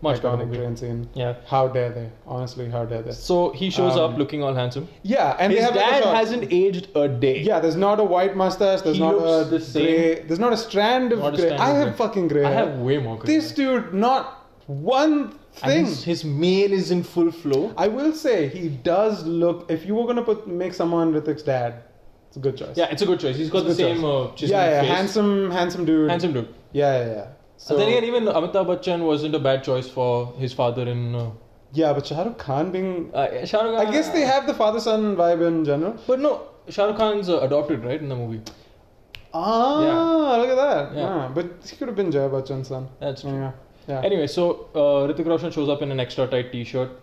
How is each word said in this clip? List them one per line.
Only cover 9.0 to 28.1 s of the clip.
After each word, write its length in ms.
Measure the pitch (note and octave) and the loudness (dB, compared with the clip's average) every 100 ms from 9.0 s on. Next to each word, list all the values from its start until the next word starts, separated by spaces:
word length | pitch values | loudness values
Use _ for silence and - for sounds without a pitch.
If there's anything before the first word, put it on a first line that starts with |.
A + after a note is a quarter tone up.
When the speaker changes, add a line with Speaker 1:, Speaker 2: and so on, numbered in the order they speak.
Speaker 2:
not 120 | D#3+ G3+ | 4 2
Speaker 1:
looks 300 | E3 D#3+ D3+ | 4 2 2
Speaker 2:
a 40 | |
Speaker 1:
the 100 | D#3+ | -2
same. 240 | - D#3 D#3+ | -2 0 2
Speaker 2:
gray. 280 | E3 E3 D#3+ - | 4 4 0 -2
There's 140 | E3 A#3+ | 0 2
not 60 | |
a 40 | A3 | 0
strand 540 | A3+ F#3+ G#3 B3+ B3+ | 0 0 2 2 2
of 80 | A3+ | 0
Speaker 1:
Not 140 | C#3+ | 0
a 20 | D3 | 2
Speaker 2:
gray. 80 | E3+ | 0
Speaker 1:
strand 160 | D3 | 2
Speaker 2:
I 80 | B3 | 2
Speaker 1:
of 60 | C#4+ | 2
Speaker 2:
have 120 | C#4 | 0
Speaker 1:
gray. 80 | G#3 A3 | 0 -2
Speaker 2:
fucking 220 | G3+ E3+ | 0 0
gray 160 | D3 | 2
Speaker 1:
I 60 | C#3+ | 2
Speaker 2:
hair. 160 | C3+ F3+ | 2 0
Speaker 1:
have 120 | C#3 | -2
way 180 | B2 C#3+ | 0 0
more 180 | A#2+ A2+ | -2 -6
gray 180 | - | 0
Speaker 2:
This 220 | D#4 D4+ - | 0 0 -2
Speaker 1:
hair. 240 | C4+ B3+ | 0 0
Speaker 2:
dude, 140 | A#3 | -2
not 300 | F#3+ A3+ C4 - - - - - | 0 2 2 -2 -14 -20 -20 -12
one 680 | C#3 D#3+ B3+ D#4 D4 A#3 - - - | -6 0 2 4 2 0 -10 -20 -6
Speaker 1:
And 100 | - | 0
Speaker 2:
thing. 120 | C4+ D#3+ | 2 2
Speaker 1:
his, 180 | C3+ | -2
his 200 | E3+ E3+ | -4 -4
mane 480 | D#3 C#3+ F3 F#3+ G3+ | -2 0 2 4 4
is 180 | G3 D#3+ | 2 0
in 120 | F3+ | 0
full 280 | E3+ - E3+ | -2 2 0
flow. 420 | D#3+ D3 C3+ G3 A3+ | 0 0 0 0 0
Speaker 2:
I 100 | F#3 | 0
will 240 | A#3 D4+ | 0 -2
say 360 | D#4 D4+ G#3+ C#3+ | 0 0 2 0
he 200 | F3+ E3 | -2 -6
does 560 | C3+ E3+ F3 A3 G#3 D#3+ | -4 0 2 2 0 -2
look. 440 | E3+ E3+ E3+ - | 2 2 0 -4
If 160 | D#3+ F#3+ | -6 -2
you 80 | |
were 120 | G#3+ A#3 | -2 0
gonna 160 | A#3+ | 0
put, 240 | A3+ G#3+ G#3 | 0 -2 -2
make 260 | F3 F#3 | -6 -6
someone 400 | F3+ E3+ E3+ E3 | -2 0 2 2
Hrithik's 280 | D3+ D3+ D3+ | 2 0 -4
dad, 320 | - C3 A#2+ A#2 - - - - _ | -2 -2 -2 -6 -18 -20 -20 -20 _
it's 100 | - | -4
a 20 | |
good 160 | C3+ C3 | -4 -4
choice. 200 | - - | -8 -2
Speaker 1:
Yeah, 100 | E3+ | -2
it's 120 | D3 | 0
a 40 | G3+ | 2
good 140 | F3+ | 2
choice. 160 | C#3+ C3 | 0 -2
He's 140 | D#3+ | 0
got 80 | F#3+ E3 | 0 2
Speaker 2:
It's 0 | |
a 20 | |
Speaker 1:
the 140 | E3+ | 2
Speaker 2:
good 120 | E3+ | 2
Speaker 1:
same, 60 | E3+ | 2
Speaker 2:
choice. 280 | D#3 C#3 B2+ | 0 0 -2
Speaker 1:
uh, 40 | |
chiseled 160 | - D3+ G3 | -4 0 2
Speaker 2:
Yeah, 100 | F3 | 4
yeah, 100 | D3 | 4
Speaker 1:
face. 100 | C#3 | 2
Speaker 2:
handsome, 600 | F3+ G3 G#3+ G#3 G3 G3 | 2 0 0 2 2 0
handsome 340 | F3+ F3+ F3 | 0 -2 -2
dude. 260 | E3 D#3+ D3+ | 2 4 4
Speaker 1:
Handsome 220 | F3 F3 | 2 0
dude. 160 | C3+ A2 - - | -2 -6 -12 -10
Speaker 2:
Yeah, 260 | C#3 C#3+ C3 | 0 2 2
yeah, 80 | A#2 | -2
yeah. 100 | G#2+ G2+ C3+ - _ | -6 -10 -16 -20 _
So 160 | - | -2
Speaker 1:
And 80 | D3+ | 2
then 60 | G#3+ | 4
again, 140 | A#3+ | 2
even 200 | A#3 | 2